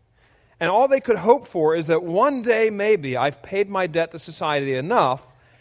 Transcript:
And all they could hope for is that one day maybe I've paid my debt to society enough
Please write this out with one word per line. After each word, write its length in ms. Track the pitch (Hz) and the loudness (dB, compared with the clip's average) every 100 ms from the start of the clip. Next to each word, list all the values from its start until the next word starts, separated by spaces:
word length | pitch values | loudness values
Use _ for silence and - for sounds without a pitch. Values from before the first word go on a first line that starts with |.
| _ _ _ _ _ _ | _ _ _ _ _ _
And 120 | 165 | 0
all 160 | 196 269 | 2 2
they 140 | 269 | 2
could 160 | 262 208 | 0 -2
hope 300 | 180 262 - | 4 2 2
for 280 | 185 156 160 | -2 0 0
is 120 | 156 | 0
that 160 | 160 | 0
one 380 | 175 175 262 277 | 0 0 0 0
day 280 | 233 220 226 | -2 0 0
maybe 480 | 208 208 214 139 123 | 0 0 0 0 -2
I've 260 | 135 139 | -2 -2
paid 260 | - 196 202 | -8 -4 -2
my 160 | 196 185 | -2 -2
debt 260 | 160 165 | -2 -4
to 80 | 165 | -6
society 560 | - 160 160 147 139 131 | -18 -8 -2 -2 -2 -4
enough 460 | 143 233 151 131 - _ _ _ | 0 2 2 0 -8 _ _ _